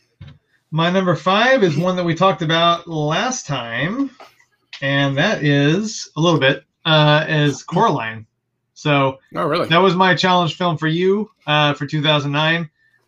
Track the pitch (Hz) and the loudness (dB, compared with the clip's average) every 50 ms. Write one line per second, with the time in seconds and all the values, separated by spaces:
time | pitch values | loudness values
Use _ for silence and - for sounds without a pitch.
0 | _ _ _ _ - - - _ _ _ _ _ _ - 156 156 165 175 180 196 | _ _ _ _ -20 -20 -20 _ _ _ _ _ _ -8 -4 -2 -2 0 0 0
1 | 190 180 165 - - 185 190 208 233 254 262 262 202 175 143 143 175 185 180 180 | 0 0 -2 0 0 0 0 2 2 2 4 4 2 2 0 0 -2 -2 -2 -2
2 | 175 170 160 165 190 190 185 - 170 151 160 165 170 170 170 170 - 170 160 156 | -2 -2 0 2 2 0 0 0 -2 -2 0 2 2 2 0 0 -4 -8 -6 -4
3 | 147 147 160 185 220 254 247 - - - 143 127 117 117 117 120 139 175 220 269 | -2 -2 -2 -2 -2 -2 -4 -6 -8 -8 -8 -8 -6 -8 -6 -4 -4 -4 -2 -4
4 | 277 262 - _ - - _ _ _ _ _ _ _ _ - - 139 139 139 139 | -6 -6 -6 _ -20 -20 _ _ _ _ _ _ _ _ -16 -8 -4 -2 0 0
5 | 143 139 135 139 165 214 208 - 151 147 143 143 143 147 165 196 220 214 - - | 0 0 0 0 0 0 -2 0 0 2 2 2 2 2 2 0 -2 -4 -8 -10
6 | - - - 151 160 175 165 135 135 135 143 - _ _ _ _ - 165 156 151 | -14 -12 -4 0 2 2 2 4 2 2 0 0 _ _ _ _ -4 0 2 4
7 | 151 151 151 151 156 - 156 151 147 143 139 - - - 165 180 220 - 151 123 | 4 4 4 2 2 0 0 0 0 0 -2 -4 -8 -4 0 0 2 2 0 0
8 | 113 110 113 110 110 _ _ _ _ _ _ _ _ _ _ - - 151 143 139 | -4 -6 -10 -12 -16 _ _ _ _ _ _ _ _ _ _ -6 -2 0 2 2
9 | 139 135 135 - _ _ - 160 175 151 147 175 143 107 160 175 190 190 170 185 | 2 0 -2 -6 _ _ -8 -4 -2 -2 0 -2 0 2 4 4 4 4 4 4
10 | 190 185 175 - - 185 180 180 175 151 - - 180 175 160 151 160 156 156 170 | 2 2 2 2 2 2 2 2 2 0 -2 -2 -4 -2 -2 -2 -2 -2 0 0
11 | 185 190 196 208 214 - _ _ - 151 151 151 151 147 139 - 151 135 156 156 | 2 2 0 0 -2 -6 _ _ -6 -2 0 2 2 0 0 -2 -6 -6 -4 -2
12 | 143 156 151 147 139 143 139 147 156 160 165 170 170 151 _ _ _ _ _ _ | 0 0 0 0 0 -2 -2 -2 0 0 0 -2 -4 -8 _ _ _ _ _ _
13 | _ | _